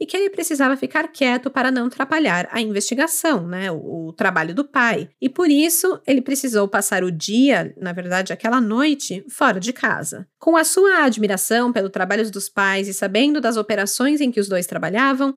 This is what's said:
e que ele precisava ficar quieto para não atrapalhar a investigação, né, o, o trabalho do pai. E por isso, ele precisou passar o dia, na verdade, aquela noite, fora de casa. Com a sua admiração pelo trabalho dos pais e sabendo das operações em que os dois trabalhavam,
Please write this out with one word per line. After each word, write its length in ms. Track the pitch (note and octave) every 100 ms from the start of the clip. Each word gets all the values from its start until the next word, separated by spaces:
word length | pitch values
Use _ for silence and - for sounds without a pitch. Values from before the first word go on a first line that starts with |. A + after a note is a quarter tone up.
e 40 |
que 120 | D4+ F#4+
ele 120 | G4
precisava 480 | G4 E4+ D4 C4+ C4+
ficar 360 | C4+ D#4 D#4+
quieto 360 | - C4 B3 C4
para 220 | C4+ C4
não 160 | C4 A#3+
atrapalhar 600 | - C#4 D#4 C#4+ F3 F3+
a 100 | -
investigação, 840 | A3 G3 - A#3+ D#4+ - E4 C4 E3+
né, 240 | F3+ F#3+
o, 380 | D#3+ - E3 D#3+
o 40 |
trabalho 400 | E3 G3 F3+ D#3+
do 120 | F3+
pai. 440 | D4 C4+ A#3+ F3+ - _
E 60 | C4
por 200 | C4 F4
isso, 520 | C#4+ D#4+ E4 F#4 -
ele 160 | - C4
precisou 460 | C4 C4+ C4+ G#3+ G3+
passar 380 | G3+ G3+ G3
o 80 | F#3
dia, 600 | E3 - A3 C4+ G#3+ D#3+ -
na 120 | F#3
verdade, 400 | F3 F3+ F#3 F#3+
aquela 280 | F#3 A3+ B3
noite, 640 | A3 A3 D4+ C#4+ - F#3 C4
fora 300 | - C#4 F#3+
de 120 | G3
casa. 540 | B3+ A#3 - D#3 - F#3 _
Com 160 | - E4
a 80 |
sua 400 | D#4+ - G4 F4+
admiração 680 | C#4+ A3 G#3 F#3+ - A3+ B3
pelo 160 | A#3 G3
trabalho 400 | G3 F#3 G3+ A3
dos 200 | G3 G3
pais 400 | - G3 G3 G3
e 40 |
sabendo 480 | F#3+ G3 G3+ C#4+ D4+
das 160 | A#3+ A3+
operações 640 | G#3 G#3 G3+ - B3+ D4+
em 100 | C#4
que 80 | A#3+
os 80 | G3
dois 180 | F#3 F3
trabalhavam, 680 | E3+ D#3+ G3+ C4+ C4 C#4